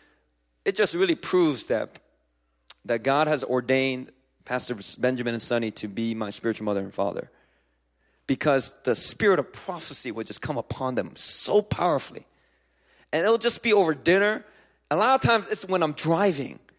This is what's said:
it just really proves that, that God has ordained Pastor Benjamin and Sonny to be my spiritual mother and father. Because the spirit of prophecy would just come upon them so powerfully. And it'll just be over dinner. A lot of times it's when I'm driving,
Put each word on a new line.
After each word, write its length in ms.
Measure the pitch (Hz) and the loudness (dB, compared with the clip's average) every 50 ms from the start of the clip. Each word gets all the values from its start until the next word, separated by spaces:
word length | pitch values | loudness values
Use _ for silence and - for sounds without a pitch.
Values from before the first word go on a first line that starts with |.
| _ _ _ _ _ _ _ _ _ _ _ _ - | _ _ _ _ _ _ _ _ _ _ _ _ -4
it 120 | 196 190 | -4 0
just 180 | 196 214 185 - | 2 0 0 2
really 220 | 175 190 185 160 | 2 2 2 0
proves 500 | 151 - - - 180 175 156 139 117 - | -2 -2 0 2 4 4 4 2 -2 -2
that, 320 | - 117 107 110 107 - - _ _ _ _ _ _ _ _ _ _ _ _ _ - - _ - | -2 -2 -2 -2 -6 -12 -20 _ _ _ _ _ _ _ _ _ _ _ _ _ -20 -20 _ -6
that 180 | 101 120 117 110 | -4 -4 -2 0
God 240 | 135 135 147 156 | 2 2 2 2
has 160 | 151 156 135 131 | 2 0 -2 -2
ordained 720 | - 127 127 123 123 131 135 135 135 131 127 131 - - _ _ _ _ _ - | 0 0 0 2 2 2 2 2 0 -2 -4 -8 -12 -18 _ _ _ _ _ -10
Pastor 320 | - 127 127 123 - 123 104 101 - - - | -6 -6 -6 -4 -6 -8 -8 -8 -10 -6 -2
Benjamin 360 | 113 127 131 123 120 120 117 | 0 0 0 0 -2 -4 -4
and 80 | 117 - | -4 -2
Sonny 280 | - 123 117 113 110 | -2 -2 0 -2 -2
to 160 | - - - | -6 -6 -10
be 300 | 107 95 113 113 117 113 | -8 -6 -4 -4 -4 -4
my 140 | 110 110 101 | -4 -6 -8
spiritual 340 | 101 - - 117 107 - 107 | -6 -4 -4 -4 -4 -2 -2
mother 160 | 107 101 98 | -2 -2 -2
and 120 | 98 98 - | -2 -4 -4
father. 380 | - 98 98 87 - - - _ _ _ _ _ _ _ _ _ _ _ _ _ _ _ _ _ _ _ | -4 -2 -2 -2 -6 -10 -12 _ _ _ _ _ _ _ _ _ _ _ _ _ _ _ _ _ _ _
Because 480 | - 135 - - 156 139 135 123 - - _ - | -4 -4 0 2 2 2 2 0 -2 -10 _ -2
the 140 | 131 120 | -2 -2
spirit 420 | - - - - - 226 208 190 151 | 0 -2 -4 -4 0 2 2 2 2
of 140 | 131 - - | 0 -4 -8
prophecy 580 | - - - 180 165 - - 139 - - 127 | -16 -12 -10 -10 -10 -10 -10 -10 -8 -8 -8
would 160 | 104 113 110 | -8 -8 -8
just 160 | - 107 - - | -10 -10 -10 -8
come 160 | - 147 123 | -6 -6 -6
upon 380 | - - - - 131 131 127 | -6 -8 -6 -4 -4 -2 -2
them 180 | 113 92 - - | -2 -4 -4 -6
so 480 | - - - - - - - - 208 202 | -8 -8 -6 -6 -4 -2 2 2 2 2
powerfully. 640 | - - - - 180 156 135 - - - - - _ _ _ _ _ _ _ _ _ _ _ _ _ _ _ _ - - | 2 -2 0 2 2 2 0 -2 -6 -14 -16 -18 _ _ _ _ _ _ _ _ _ _ _ _ _ _ _ _ -4 -2
And 120 | 160 170 | 0 2
it'll 140 | 208 226 233 | 4 2 4
just 240 | - 233 233 - - | 2 0 -2 0 2
be 100 | 233 208 | 4 4
over 220 | 202 185 160 151 | 4 4 4 2
dinner. 500 | 139 120 165 180 196 202 208 214 - - - _ _ _ _ _ _ _ - | 0 2 4 4 4 4 2 0 -2 -6 -14 _ _ _ _ _ _ _ -2
A 60 | 143 | 0
lot 180 | 170 208 247 269 | 2 4 4 4
of 60 | 262 | 4
times 260 | - 247 233 220 190 - | 4 4 4 4 2 -2
it's 160 | 208 - - | -6 -6 -4
when 160 | 185 190 180 | -2 0 2
I'm 120 | 170 151 147 | 2 0 -2
driving, 680 | - - 156 165 165 202 202 170 139 135 - - - _ _ _ | -2 0 2 2 4 4 2 2 0 -4 -8 -10 -16 _ _ _